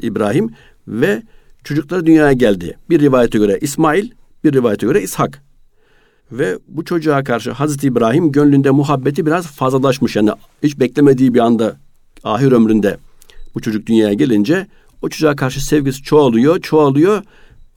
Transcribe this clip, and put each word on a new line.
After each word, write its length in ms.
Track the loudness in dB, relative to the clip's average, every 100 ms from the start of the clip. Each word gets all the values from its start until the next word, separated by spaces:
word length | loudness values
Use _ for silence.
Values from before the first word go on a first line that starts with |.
| -6
İbrahim 420 | -4 -2 -2 -4 -8 _ _ -10
ve 360 | -4 -2 -4 -8 -20 _ _
çocukları 420 | -8 -6 -4 -2
dünyaya 280 | 2 4 4
geldi. 440 | 4 2 0 -6 -10 -2
Bir 100 | 2
rivayete 380 | 4 2 2 2
göre 220 | 0 0
İsmail, 500 | -4 -2 0 0 -4 -10 _ _
bir 100 | 0
rivayete 340 | 2 0 0 -2
göre 160 | -2
İshak. 400 | -2 -4 -6 -6 _ _ _ _ _ _ _ _ -12
Ve 260 | -6 -6 -6 -12
bu 180 | -12
çocuğa 380 | -6 -4 -2 -2
karşı 280 | -2 -4 -4
Hazreti 360 | -4 -4 -2 -2
İbrahim 440 | 0 2 2 2
gönlünde 400 | 2 4 4 2
muhabbeti 540 | 2 0 -2 -2 -2
biraz 220 | -2 -2 -4
fazlalaşmış. 680 | -4 -2 0 0 0 -2
Yani 160 | 0 -2 -2 _ _
hiç 160 | -4 -2
beklemediği 540 | -2 2 2 4 2
bir 60 | 2
anda 380 | 2 0 -2 -6 _ _ _ -12
ahir 280 | -6 0 2
ömründe 460 | 4 4 2 0 -4 -12 -20 -20 -18 -14
bu 60 | -10
çocuk 260 | -6 -6 0
dünyaya 260 | 2 2
gelince 540 | 0 0 0 0 -2 -4 _ _ -14
o 80 | -12
çocuğa 260 | -2 -2
karşı 300 | -2 -4 -6
sevgisi 380 | -2 -2 -2 -6
çoğalıyor, 580 | 0 2 4 2 2 0
çoğalıyor. 600 | 0 0 2 2 2 0 -6 _ -20 -20 -20